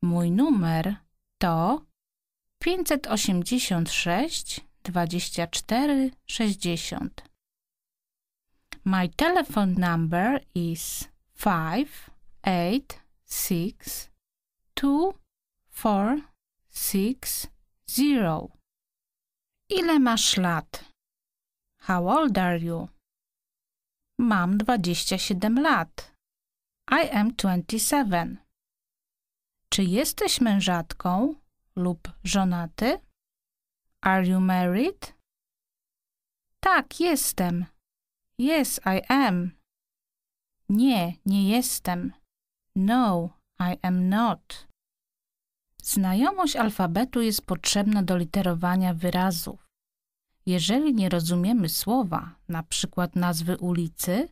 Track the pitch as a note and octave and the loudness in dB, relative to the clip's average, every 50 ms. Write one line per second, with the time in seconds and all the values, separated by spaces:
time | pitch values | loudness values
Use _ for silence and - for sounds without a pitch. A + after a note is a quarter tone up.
0 | - F3 E3+ F3 F3 E3+ E3+ G3 C4 D#4+ D4 G#3 F3 E3 E3 D#3+ D#3+ F#3 G3+ - | 0 0 0 2 2 2 2 4 4 4 4 2 2 2 0 0 0 -2 -4 -6
1 | _ _ _ _ _ _ _ _ - F3+ E3 D#3+ E3 F#3 B3 D4+ - _ _ _ | _ _ _ _ _ _ _ _ 0 0 2 2 2 2 0 -2 -4 _ _ _
2 | _ _ _ _ _ _ _ _ _ _ _ _ - F#4+ F4+ F#4 E4+ - D#4 C#4 | _ _ _ _ _ _ _ _ _ _ _ _ -2 -2 0 0 0 0 0 -2
3 | - - - F#3 - - F#3+ F3+ F3 - A#3+ B3+ - - F#3+ E3+ E3 E3 - - | 0 -2 -2 -2 0 0 0 0 0 0 -2 -2 0 0 0 0 0 -2 -2 -4
4 | - F3+ F3 F#3+ C4 E4 - - - - - - - - _ _ _ - F3 F3+ | -2 0 0 0 0 -2 -4 -6 -8 -8 -10 -12 -12 -18 _ _ _ -6 -2 -2
5 | F3 E3 F3 F3 F3+ - - - E3+ E3+ - - - - A3 A#3 C#4 D4 C#4+ C4+ | -2 0 -2 -4 -6 -4 -4 -6 -6 -4 -4 -8 -4 -2 0 0 2 2 2 2
6 | C4 C4 B3+ _ _ _ - - A#3 G#3+ G3+ - - F3 E3+ E3 - - - - | 0 -2 -4 _ _ _ -4 -2 0 0 0 0 -2 -2 -2 -2 -4 -6 -6 -6
7 | - - - - - - _ _ _ _ _ _ _ _ _ _ _ _ _ _ | -8 -8 -10 -12 -20 -20 _ _ _ _ _ _ _ _ _ _ _ _ _ _
8 | _ _ _ _ _ _ _ _ _ _ _ _ _ _ - - - F#3+ F#3+ F#3+ | _ _ _ _ _ _ _ _ _ _ _ _ _ _ -20 -6 -2 -2 0 2
9 | F3+ E3+ - - D4 E4 F4+ F#4 D4+ - - A3 G3+ F#3+ F3+ F3+ F3+ F3 E3+ E3 | 0 -2 0 0 0 2 2 2 0 0 0 0 0 2 2 2 2 2 2 0
10 | E3 D#3+ E3 F3 F#3 A#3 C#4 C#4+ - _ _ F3+ E3+ E3+ E3 E3 - - - - | 0 0 0 0 2 2 0 -2 -4 _ _ -4 -4 -4 -4 -6 -8 -10 -8 -10
11 | - - _ _ _ _ _ - - G#3+ F#3+ E3 D#3+ D#3+ E3 G#3+ C#4+ C#4+ - - | -10 -12 _ _ _ _ _ -2 0 2 2 2 0 -2 -2 -2 -2 -4 -6 -20
12 | - - - - - - - - - - F#3 F3 E3+ E3+ G3+ C4+ C#4 _ - - | -20 -20 -20 -20 -20 -20 -20 -6 -2 0 0 2 0 0 0 -2 -2 _ -18 -20
13 | - _ _ _ _ _ - - - - F#3+ E3+ E3 G3+ - - - - - - | -20 _ _ _ _ _ -8 -6 -2 -2 0 0 -2 -4 -6 -10 -14 -12 -12 -12
14 | - - _ _ _ _ _ _ _ _ _ _ _ _ _ - - C#4 C#4 D4 | -12 -14 _ _ _ _ _ _ _ _ _ _ _ _ _ -2 0 2 2 4
15 | E4 F#4+ F#4+ - _ _ _ _ _ _ _ _ _ _ - - - A3+ G#3 G3 | 2 0 -2 -4 _ _ _ _ _ _ _ _ _ _ -20 -2 0 2 2 2
16 | G3 G#3+ C4 D4+ D4 - _ _ _ _ _ _ _ _ - - - - - G3 | 2 2 0 -2 -2 -8 _ _ _ _ _ _ _ _ -10 -6 -6 -2 0 0
17 | F#3+ G#3+ C4 - - - - - - - - _ _ _ _ _ _ - - - | 0 0 -2 -4 -6 -8 -8 -8 -8 -12 -16 _ _ _ _ _ _ -8 -2 0
18 | C4+ D4 C#4+ B3+ G#3+ E3+ D#3+ D#3 - - - _ _ _ _ _ _ _ _ _ | 2 2 4 2 2 0 0 -2 -6 -10 -14 _ _ _ _ _ _ _ _ _
19 | _ _ _ _ _ _ _ _ _ _ _ _ _ _ G4+ F#4+ F4+ E4+ E4 D4+ | _ _ _ _ _ _ _ _ _ _ _ _ _ _ -2 0 2 2 4 4
20 | C4 B3 A3+ A3+ - - - - F#3 F3 E3+ D#3+ - - - - - - _ _ | 4 4 2 2 2 2 2 2 2 0 0 -2 -4 -8 -14 -18 -18 -18 _ _
21 | _ _ _ _ _ _ _ _ _ _ _ _ _ _ _ _ - - F#3+ F3+ | _ _ _ _ _ _ _ _ _ _ _ _ _ _ _ _ -4 -2 -2 0
22 | F3 F3+ A3+ D4+ D#4+ C#4+ G3+ G3 F#3 F3+ F3 E3+ E3 E3+ E3+ E3 E3+ F3+ - _ | 0 2 2 2 2 2 2 0 0 0 0 -2 -4 -4 -6 -6 -8 -12 -16 _
23 | _ _ _ _ _ _ _ _ _ _ _ _ _ _ _ _ _ _ _ _ | _ _ _ _ _ _ _ _ _ _ _ _ _ _ _ _ _ _ _ _
24 | _ _ _ _ A#3+ A#3+ G#3+ F#3+ F3 F3 F#3+ G#3 G#3+ G#3+ B3+ A#3 F3 F3 F3 E3 | _ _ _ _ -2 0 0 0 0 0 0 0 2 0 0 0 0 -2 -2 -2
25 | - - F#3+ F#3 - - G#3+ F3+ F#3+ G#3+ A3+ B3 C#4+ D#4+ C#4+ G3+ E3 - - - | -2 -4 -4 -4 -2 -4 -4 -2 0 0 2 2 2 2 2 2 0 -4 -10 -20
26 | - - _ _ _ _ _ _ _ _ _ _ _ _ _ _ _ - - G3 | -20 -20 _ _ _ _ _ _ _ _ _ _ _ _ _ _ _ 0 2 2
27 | A3+ - - G#3 G#3 A3 B3 - - G3 F3+ F3+ E3+ - - A3 A3 - - C#4+ | 2 2 2 0 0 0 0 0 0 0 2 0 -2 -2 -4 -2 0 2 2 2
28 | C#4 G#3 F#3 E3+ E3 - - - _ _ _ _ _ _ _ _ _ _ _ _ | 2 2 0 0 -2 -4 -8 -14 _ _ _ _ _ _ _ _ _ _ _ _
29 | _ _ _ _ _ _ _ _ _ _ _ _ _ _ - - G3 F3+ F3 A3 | _ _ _ _ _ _ _ _ _ _ _ _ _ _ -2 0 0 2 2 0
30 | D4 - - - A4 F#4+ - - B3+ A#3 G3+ G3+ F#3 F#3+ F3+ E3+ E3 - - - | 0 -2 -2 -2 -2 -2 2 2 2 2 2 2 2 2 0 -2 -2 -6 -12 -6
31 | - F3+ F3+ F#3 A#3 C#4+ D#4 - _ _ _ _ _ _ _ - F3+ F3+ F3 E3 | -2 -2 0 2 0 0 -2 -6 _ _ _ _ _ _ _ -4 -2 -2 -2 -4
32 | _ - - - - F#3 - G3+ F#3+ F#3 F3+ F3 E3+ E3 - - - A#3 D#4+ F#4+ | _ -16 -16 -12 -8 -2 0 2 2 2 0 -2 -4 -8 -6 -2 0 0 0 -2
33 | - _ _ _ _ _ _ _ _ _ _ _ _ _ _ _ _ _ _ _ | -6 _ _ _ _ _ _ _ _ _ _ _ _ _ _ _ _ _ _ _
34 | - F#3+ F#3+ F#3+ F#3 F3+ F#3 F#3 F#3 F#3 F#3 F#3 F3+ F3+ F3+ G3 C4 F4+ G4 - | 0 0 2 2 2 2 2 2 2 2 2 2 2 2 2 0 0 -2 -2 -6
35 | - - - _ _ _ _ _ _ _ _ _ _ _ _ _ _ _ _ _ | -14 -18 -18 _ _ _ _ _ _ _ _ _ _ _ _ _ _ _ _ _
36 | _ _ _ _ _ _ _ _ _ _ _ _ - F#4+ F#4 E4 B3+ - - - | _ _ _ _ _ _ _ _ _ _ _ _ 2 4 4 4 2 0 -4 -2
37 | E4 F4+ E4 C4+ - - - - F#3 F3 F3 E3+ F3+ - _ _ _ _ _ _ | 0 2 2 2 0 -2 -2 -2 -2 0 0 -2 -4 -6 _ _ _ _ _ _
38 | _ _ _ _ _ _ _ _ A#3+ C4+ D#4+ D#4+ C4+ - - - - - F#3+ F#3+ | _ _ _ _ _ _ _ _ 0 2 2 2 2 0 -2 -4 -2 0 0 0
39 | - - B3 C#4 C#4 A#3 F#3 F3+ F3 F3+ - _ _ _ _ _ _ _ _ _ | 0 2 2 4 4 4 2 0 -2 -4 -6 _ _ _ _ _ _ _ _ _
40 | _ _ _ _ _ _ _ _ _ _ _ _ _ _ G3 G#3 A#3+ C#4 B3+ G#3 | _ _ _ _ _ _ _ _ _ _ _ _ _ _ 2 4 4 4 4 4
41 | E3+ E3+ F3 - _ G3 G3 G3+ G3 F#3+ G#3+ A#3+ B3+ - - - - - F3+ F3 | 0 -2 -4 -6 _ 0 2 2 4 4 2 2 2 0 -4 -6 -4 -4 -4 -4
42 | F3 - - _ _ _ _ _ _ _ _ _ _ _ _ F#3+ F#3+ G3+ A#3 B3+ | -4 -6 -8 _ _ _ _ _ _ _ _ _ _ _ _ 0 0 2 4 4
43 | B3+ A3 F#3 F3 E3+ F3 - _ _ _ _ _ F#3 F3+ F3+ F#3 - F#3 F#3 F3+ | 4 2 2 0 -2 -4 -8 _ _ _ _ _ -2 -2 -2 -2 -2 0 0 2
44 | F3+ F#3 F#3+ G#3+ A#3 A#3 F#3 D#3+ _ _ - - - - - _ _ _ _ _ | 2 2 2 2 2 0 0 -2 _ _ -18 -18 -18 -20 -20 _ _ _ _ _
45 | _ _ _ _ _ _ _ _ _ _ _ _ _ _ _ _ - - - G#3 | _ _ _ _ _ _ _ _ _ _ _ _ _ _ _ _ -8 -4 0 0
46 | G3 F#3 F#3 G3 B3+ E4+ G4 F#4+ F#4 D4+ - C#4 A#3+ G#3+ G#3 - F#3+ F3 E3 - | 0 2 2 2 2 2 2 0 0 0 0 0 0 -2 0 0 -2 0 2 0
47 | A#3+ B3+ - A#3 A#3 A3 G#3+ - - - F#3 F3 - - - G3+ G3+ G#3 G#3+ G3+ | -2 0 0 0 0 0 0 -2 -2 -4 -6 -4 -2 -2 0 2 2 2 2 2
48 | F#3+ E3+ F#3+ F3+ F3 E3 - G3+ F#3+ F3+ F3 E3 F3 F3+ F3+ F#3 F#3 F3+ F3 E3 | 2 0 0 0 -2 -2 -2 0 0 0 0 0 0 0 0 2 2 0 0 0
49 | E3+ F3 F3 F3+ F#3 F#3+ F3+ E3+ D#3+ - - - _ _ _ _ _ _ _ _ | -2 -2 0 2 0 0 0 -2 -6 -10 -12 -14 _ _ _ _ _ _ _ _
50 | _ _ _ _ _ _ _ _ _ - F3+ F3+ E3 E3+ G#3+ C4 D4+ D#4 C4+ A3 | _ _ _ _ _ _ _ _ _ -2 0 0 0 0 0 2 2 2 2 2
51 | F#3+ F#3 F#3 F3 E3 D#3+ F3 F3+ F3 F#3+ A#3+ A#3+ F#3 - - - - - A3+ C4 | 2 2 0 0 0 0 0 0 2 2 2 2 0 0 -2 -4 -2 0 0 0
52 | B3+ F3 E3 - - E3+ - _ _ _ F3 D#3+ D#3+ _ - - - F3+ - - | 0 0 -2 -4 -6 -8 -16 _ _ _ -8 -8 -6 _ -4 -4 -4 -4 -2 -2
53 | F3+ E3+ - F#3 F3+ F3+ F3 D#3+ E3 E3+ F3+ - - F3+ F3 E3+ E3+ E3 - - | -2 0 0 0 0 0 0 0 -2 -2 -2 -2 -2 -2 -2 0 -2 -4 -6 -8
54 | - - F3+ G#3 D4+ E4+ | -4 -2 -2 -2 -2 -4